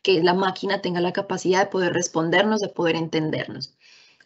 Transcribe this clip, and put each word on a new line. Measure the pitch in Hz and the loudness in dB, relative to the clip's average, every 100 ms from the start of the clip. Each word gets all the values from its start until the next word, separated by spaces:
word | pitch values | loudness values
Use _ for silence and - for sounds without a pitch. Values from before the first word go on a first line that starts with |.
que | - 180 | 2 4
la | 175 | 4
máquina | 185 185 185 196 196 | 2 0 -2 -4 -2
tenga | 180 175 | -2 0
la | 175 | 0
capacidad | 180 196 185 170 190 302 | -2 -4 -2 2 2 2
de | |
poder | 190 175 | 0 0
respondernos, | 170 - 165 165 180 214 214 | 0 -2 -2 2 2 2 0
de | 196 | -2
poder | - 170 165 | -2 -2 0
entendernos. | 160 160 156 139 - 107 139 _ - - - _ | -2 -2 -2 -4 -6 -10 -14 _ -20 -20 -20 _